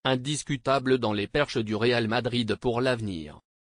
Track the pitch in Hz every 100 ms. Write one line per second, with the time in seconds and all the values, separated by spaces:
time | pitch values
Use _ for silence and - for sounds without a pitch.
0 | 131 131 127 147 - 139 - 135 127 131
1 | 113 104 101 147 143 127 107 104 120 120
2 | 110 117 117 120 110 98 127 117 131 120
3 | 104 87 73 - _ _